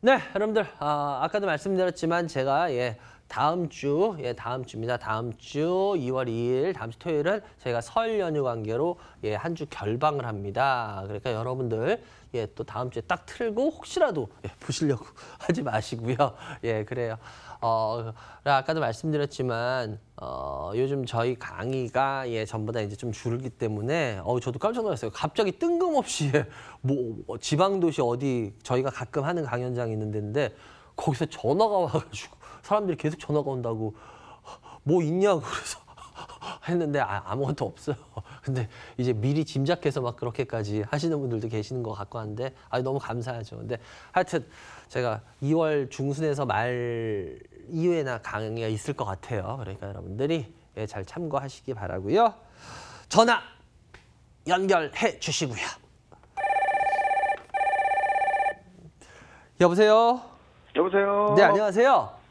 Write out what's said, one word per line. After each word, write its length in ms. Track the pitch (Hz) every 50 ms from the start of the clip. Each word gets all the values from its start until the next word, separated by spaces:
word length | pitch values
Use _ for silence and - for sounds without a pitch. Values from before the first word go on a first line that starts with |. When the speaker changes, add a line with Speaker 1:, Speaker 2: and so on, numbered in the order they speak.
| -
Speaker 1:
네, 140 | 240 269 240 - - -
여러분들, 320 | 196 208 220 214 220 196 - -
아, 420 | - 147 147 151 147 143 143 139 127 143
아까도 240 | 165 - 208 202
말씀드렸지만 800 | 190 156 147 - 196 196 180 185 180 175 - - 165 170 175 175
제가, 440 | 160 - 139 131 135 135 147 175 175 135
예, 260 | 120 123 123 110 - - - - - _
다음 420 | _ - 110 131 151 165 180 175 151
주, 460 | - - - 143 143 156 196 226 196 151
예, 140 | 131 123 120
다음 300 | - - 117 123 131 127
주입니다. 340 | - - 110 113 120 123
다음 360 | 120 - 110 110 110 117 120 110 -
주 560 | - - - 143 156 170 180 185 190 202 202
이월 320 | 175 127 123 131 131 131 120
이일, 440 | 113 117 117 120 127 131 143 185 185
다음 180 | - 110 117
주 80 | 120 -
토요일은 420 | - 170 160 147 147 175 202 214 202 - -
저희가 240 | _ - 131 120 117
설 380 | 113 - - 226 226 226 220 208
연휴 240 | 190 170 156 147 139
관계로, 560 | 127 117 117 107 107 113 120 151 175 175 - - - - - -
예, 100 | 107 107
한 220 | 101 - 170 170
주 100 | 160 156
결방을 600 | 143 - - - 104 110 123 151 151 151 139 123
합니다. 760 | 117 107 101 98 101 98 113 131 139 131 123 117 107 104 95 95
그러니까 280 | 98 104 101 - 131 117
여러분들, 680 | 107 117 127 127 131 131 117 113 110 117 156 220 240 - - - - - - -
예, 100 | 120 110 101 -
또 100 | - -
다음 280 | - - 110 127 127
주에 100 | - 117
딱 240 | 113 - 180 175 -
틀고 460 | - - - 240 226 208 220 269 311
혹시라도, 580 | 311 - - - - 370 339 269 190 151 120 - - - -
예, 60 | 101 - -
보시려고 460 | - - 143 - 160 147 135 113 - - - - -
<laughs> 160 | - - -
하지 220 | - - 175 202 151
마시고요. 720 | 131 110 110 107 - - 113 117 117 127 113 147 123 - - - - - - -
예, 180 | 117 113 107 104
그래요. 320 | - 123 123 120 113 110 110 - - - - - - - -
어, 520 | - 117 113 113 113 107 113 120 113 113 113 - - - - - -
아까도 380 | 143 143 135 131 - 160 160
말씀드렸지만, 1160 | 147 117 113 - - 160 151 147 143 143 - - 131 127 117 113 120 123 131 131 120 110 104 107 - _ _ -
어, 500 | - 62 65 65 67 71 69 67 76 87 101
요즘 280 | 117 131 135 143 139 127
저희 280 | 117 - 117 117 127 127 113
강의가, 920 | - - 90 87 101 127 131 131 127 117 - 127 135 135 139 135 131 123
예, 160 | 117 110 110
전보다 360 | 104 - 113 107 107 117 117
이제 140 | 107 101 104
좀 160 | - - 120
줄기 380 | 107 - - 120 117 123 131 127
때문에, 680 | 117 - 123 110 107 104 107 123 151 170 151 127 107 95 82
어, 160 | 92 123 123
저도 200 | - 131 123 135
깜짝 240 | - 214 233 247 220
놀랐어요. 260 | 208 165 117 - 110
갑자기 420 | - - - 156 - - 220 196 180
뜬금없이, 800 | - - 339 349 339 370 359 311 277 202 - - - 156 143 131
예, 100 | 151 123 - - - - - - -
뭐, 340 | - 131 139 139 123 113 113 104 -
어, 100 | - 117 113
지방 400 | - - 156 147 180 196 196 190
도시 220 | 170 165 143 - 135
어디 500 | 120 120 123 135 139 127 120 110 98 101 -
저희가 300 | - - 127 127 131 139
가끔 320 | - - 127 - - 151 135
하는 200 | 151 175 175 156
강연장이 480 | 123 120 120 123 127 123 120 123 113 110
있는 180 | 107 107 107
데인데 420 | 104 107 104 104 107 143 143 110 - - - - - - - - -
거기서 280 | - - - 139 - 165
전화가 500 | 156 - - - 117 143 185 220 220 208 190
와가지고 560 | 175 139 113 156 - - - 101 - - - - - - - -
사람들이 360 | - - 202 214 208 185 160
계속 200 | - - 151 156
전화가 320 | - - - 151 151 139 139
온다고 460 | 135 127 120 117 113 110 110 107 107 - - - - - - - - - _ - - - - - - - -
"뭐 180 | 139 160 180
있냐고." 380 | 165 151 165 180 190 208 190 160
그래서 380 | 120 - - - - - - - - - - - - - -
<laughs> 520 | - - - - - - - - - - -
했는데 300 | 175 175 170 147 143 143
아, 240 | 127 95 98 101 -
아무것도 400 | 92 101 127 139 131 151 - 131
없어요. 300 | 95 - - - - 143 - - - - - - - - - -
근데 240 | - 135 127 117 107 - - - - -
이제 160 | - 123 127 120
미리 320 | 107 107 135 143 156 156
짐작해서 560 | - - 135 135 139 175 170 - 156 135 143
막 140 | 127 120 120
그렇게까지 680 | - - 123 113 - 131 - - 113 104 101 104 107 101 107
하시는 260 | - 151 151 170 160 147
분들도 280 | 135 127 117 110 104
계시는 340 | 110 110 107 104 - 127 127
것 120 | 120 107 -
같고 260 | 101 101 - - 120
한데, 340 | 110 107 107 113 127 135 - - - -
아, 100 | - 123
너무 180 | 127 131 135 139
감사하죠. 580 | - - 117 120 117 127 120 117 110 - 113
근데 200 | 110 110 107 120 117 - - - - - -
하여튼 340 | - 180 185 - - 160 123 - - - - - - - - -
제가 320 | - 127 123 120 110 110 - - - -
이월 480 | 135 139 156 165 160 156 151 147 135 127
중순에서 560 | - - 135 139 143 143 156 156 143 143 143
말 960 | 123 98 104 113 123 123 123 120 120 117 117 113 110 107 101 92 76 64 - - - - - - -
이후에나 500 | 170 160 165 180 175 165 143 135 123 110
강의가 480 | - - - 107 110 110 110 117 113
있을 260 | 110 110 104 - - 139
것 120 | - 127
같아요. 500 | 101 95 92 - - 123 104 92 98 120 135
그러니까 280 | 113 92 98 - -
여러분들이, 640 | 101 98 98 87 92 95 107 131 147 165 165 120 104 - - _ _ _
예, 80 | - 110
잘 180 | 104 - 107 98
참고하시기 720 | - - 165 175 160 143 139 139 135 - - - - 127
바라고요. 600 | 110 101 92 92 95 95 101 143 202 233 226 - - - - - - - - - - - - - - - -
전화 320 | - 190 226 233 233 190 - - - - - - _ - _ _ - - - - - _ - _ - _ -
연결해 720 | 156 180 180 190 190 190 170 156 139 - - - 214 160 -
주시고요. 380 | - - 143 - 165 135 117 101 - - - - - - - - _ _ - - - - _ 392 392 403 392 392 392 - - - - - - - - - - 202 196 196 - - - - - - - - - - 196 196 202 196 - - - - - - - - - - - - - - - - - - _ _ - - - - - - - - - - _ -
여보세요? 600 | 175 175 175 185 214 214 214 220 233 233 247 247 - - - - - - - - - - -
Speaker 2:
여보세요? 580 | - 170 185 185 196 196 202 202 202 208 208 208
Speaker 1:
네, 60 | 190 202
안녕하세요. 640 | 175 202 202 214 208 185 208 240 269 262 180 120 101 - - - -